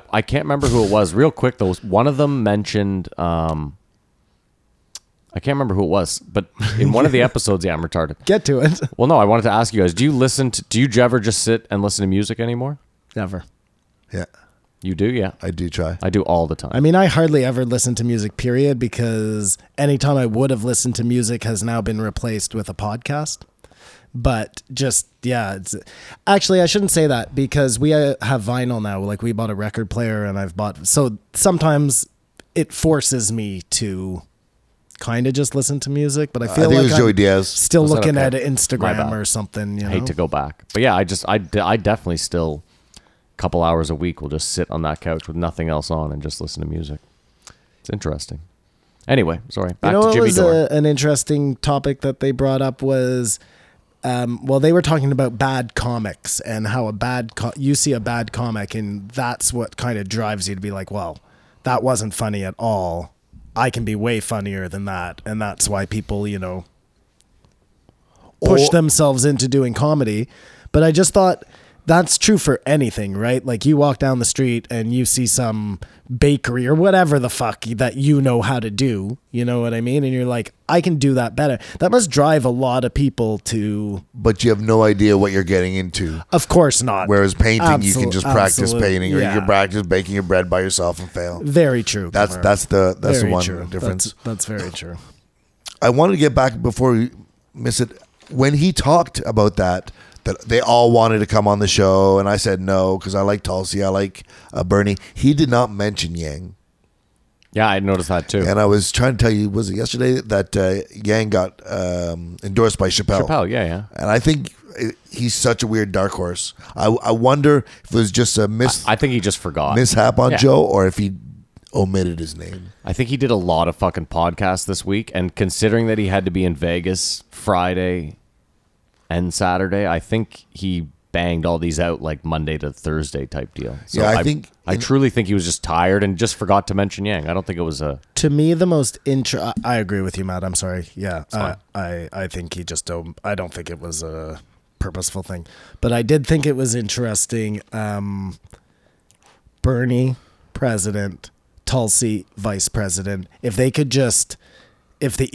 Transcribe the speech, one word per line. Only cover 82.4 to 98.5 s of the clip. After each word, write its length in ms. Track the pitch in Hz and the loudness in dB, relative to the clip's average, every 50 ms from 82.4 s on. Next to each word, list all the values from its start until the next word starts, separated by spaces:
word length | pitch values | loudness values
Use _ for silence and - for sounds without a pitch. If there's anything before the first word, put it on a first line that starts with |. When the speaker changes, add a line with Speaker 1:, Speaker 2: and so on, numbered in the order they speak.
| 117 | 2
Speaker 3:
a 60 | 127 | 0
lot 360 | 120 127 131 127 123 127 123 | 0 0 0 0 0 0 -2
of 80 | 120 - | 0 0
people 440 | 135 143 131 - - 117 110 107 101 | 0 0 0 0 0 -2 -2 -2 -4
to 640 | - - 117 110 104 107 104 104 107 104 101 95 - _ - | -4 -4 -4 -2 -2 -2 -4 -4 -4 -6 -6 -8 -10 _ -10
Speaker 2:
But 280 | 120 101 113 101 - - | 0 2 2 2 4 4
you 60 | 117 | 2
have 120 | 107 101 | 4 4
no 200 | 110 110 110 110 110 | 4 4 6 6 6
idea 340 | 107 104 98 107 104 101 | 6 6 6 6 6 6
what 140 | 98 101 101 | 6 4 4
you're 120 | 95 98 92 | 2 0 0
getting 320 | 85 98 90 90 92 95 | 2 2 2 2 0 -2
into. 460 | 95 92 90 - - 92 80 80 80 - - | -4 -4 -4 -4 -4 -4 -4 -6 -8 -6 -2
Speaker 3:
Of 160 | - 156 - | -2 -2 0
course 340 | - 151 180 160 135 - - 127 | 4 4 4 6 4 2 0 0
not. 240 | 117 101 95 90 | 0 0 0 2
Speaker 2:
Whereas 260 | 98 101 101 98 95 87 | 4 4 4 4 2 4
painting, 460 | - - 110 110 113 170 165 151 135 101 | 2 2 4 4 4 4 4 2 4 2
you 100 | 101 95 | 0 0
can 160 | 131 - 92 | 2 0 0
Speaker 3:
Absol-, 20 | |
Speaker 2:
just 140 | 87 95 87 | 0 0 0
practice 340 | - - 104 98 95 - - 98 92 117 | 2 4 4 4 4 2 2 0 0 0
Speaker 3:
absolute-, 80 | 117 | 2
Speaker 2:
painting, 320 | 107 98 95 92 92 92 95 | 2 2 2 0 0 0 0
or 40 | |
you 40 | 95 | 0
Speaker 3:
yeah. 140 | 98 101 101 | 0 0 0
Speaker 2:
can 80 | 107 95 | -2 2
practice 380 | 101 101 98 98 92 95 107 95 | 2 2 2 2 0 -2 -4 -2
baking 300 | 85 92 95 90 87 101 | 0 0 0 0 -2 -4
your 80 | 101 92 | -4 0
bread 260 | 87 95 92 90 87 | 2 2 2 2 2
by 120 | 92 92 | 0 0
yourself 380 | 95 95 - - 87 87 85 87 | 0 0 -2 0 -2 -2 -2 -4
and 100 | 92 87 | -10 -10
fail. 300 | - 92 87 87 87 85 - | -8 -8 -6 -6 -8 -6 -6
Speaker 3:
Very 400 | 147 139 175 160 139 127 117 107 | 0 2 4 4 4 2 0 -2
true, 260 | - - 104 92 87 | -2 -4 -4 -6 -2
Speaker 2:
That's, 200 | 87 101 104 95 | 0 0 0 0
Speaker 3:
Kumar. 120 | 92 90 92 | 0 0 2
Speaker 2:
that's 220 | 101 101 98 - | 2 2 2 2
the, 300 | - 104 95 95 92 92 - | 2 2 4 4 2 0 0
that's 180 | - 98 92 | 0 0 2
the 40 | - | 2
Speaker 3:
Very 100 | - 90 | 2 2
Speaker 2:
one 120 | 90 90 87 | 2 0 0
Speaker 3:
true. 240 | 92 92 87 87 87 | -2 -4 -8 -10 -8
Speaker 2:
difference. 440 | 95 90 - 98 92 92 - 107 - _ - | -8 -4 -4 -4 -2 -4 -4 -6 -6 _ -10
Speaker 3:
That's, 220 | 117 110 95 - | -8 -6 -6 -6
that's 0 | |
very 260 | 110 107 98 90 90 | -8 -6 -8 -8 -8
true. 260 | 82 - 85 85 85 82 - - - _ _ _ _ _ _ _ _ _ - - - - 151 | -10 -12 -12 -12 -14 -16 -16 -20 -20 _ _ _ _ _ _ _ _ _ -20 -18 -6 0 2
Speaker 2:
I 60 | 139 | 2
wanted 220 | 123 139 165 196 190 | 4 4 4 4 4
to 60 | 151 | 4
get 140 | 151 143 117 | 2 2 4
back 260 | 135 131 135 113 117 | 2 2 2 0 -2
before 300 | 117 123 104 - 127 127 120 | -4 -2 0 2 2 4 4
we 180 | 110 120 127 - 101 - _ _ _ _ _ - | 2 0 -2 -6 -14 -20 _ _ _ _ _ -14
miss 260 | 131 120 120 110 - | -6 -4 -4 -2 -2
it. 120 | 123 107 - - - _ _ _ _ - | -2 -4 -6 -20 -20 _ _ _ _ -8
When 240 | 151 127 135 143 | -2 0 2 2